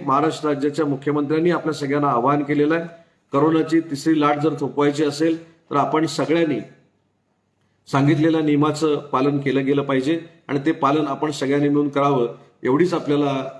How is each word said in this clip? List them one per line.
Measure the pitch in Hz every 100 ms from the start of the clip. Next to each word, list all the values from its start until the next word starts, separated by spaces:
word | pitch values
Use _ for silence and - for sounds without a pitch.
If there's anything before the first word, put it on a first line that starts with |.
| 143
महाराष्ट्र | 139 160 139 151
राज्याच्या | 139 147 143 147
मुख्यमंत्र्यांनी | 135 147 147 143 156 175
आपल्या | 160 160
सगळ्यांना | 147 139 147 143
आवाहन | 120 131 147
केलेलं | 139 147 147
आहे, | 165 170 - _ _ _
करोनाची | 139 156 160 156 165
तिसरी | 160 139 160 156
लाट | 147 147
जर | 156 147
थोपवायची | 131 143 147 139
असेल | 147 143 165 160 -
तर | _ - 143
आपण | 135 156 160
सगळ्यांनी | - 135 170 160 113 90 - _ _ _ _ _ _ _ _ _ _ -
सांगितलेल्या | 139 143 151 160 160
नियमाचं | 151 143 151 143 156 143
पालन | - 127 143 143
केलं | 139 135
गेलं | 135 143
पाहिजे | 139 131 135 165 - - -
आणि | 139 151
ते |
पालन | 160 139 156 147
आपण | 139 151
सगळ्यांनी | 143 135 143 143
मिळून | 143 147
करावं, | 139 143 131 117 - - _
एवढीच | 123 143 175
आपल्याला | 165 143 143 143 135 131